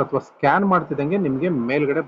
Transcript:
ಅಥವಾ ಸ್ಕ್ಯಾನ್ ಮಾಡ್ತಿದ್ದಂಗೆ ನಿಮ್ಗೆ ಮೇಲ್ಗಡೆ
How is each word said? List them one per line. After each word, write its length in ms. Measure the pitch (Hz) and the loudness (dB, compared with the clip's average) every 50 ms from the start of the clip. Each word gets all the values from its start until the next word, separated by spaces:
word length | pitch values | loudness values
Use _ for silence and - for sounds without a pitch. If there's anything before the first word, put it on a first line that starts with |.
| 135 | -2
ಅಥವಾ 180 | 135 143 127 - - | -2 -2 -4 -4 -6
ಸ್ಕ್ಯಾನ್ 360 | - - - 139 151 185 202 196 185 | -6 0 2 2 4 4 4 4 2
ಮಾಡ್ತಿದ್ದಂಗೆ 440 | 175 151 - 147 135 143 151 185 208 180 | 2 0 -2 -4 -4 -2 -2 0 0 0
ನಿಮ್ಗೆ 240 | 143 131 131 160 185 170 131 117 120 | 0 -2 0 -2 -2 -2 -2 -2 0
ಮೇಲ್ಗಡೆ 340 | 135 151 151 135 139 160 151 | 0 0 0 0 -2 -2 -2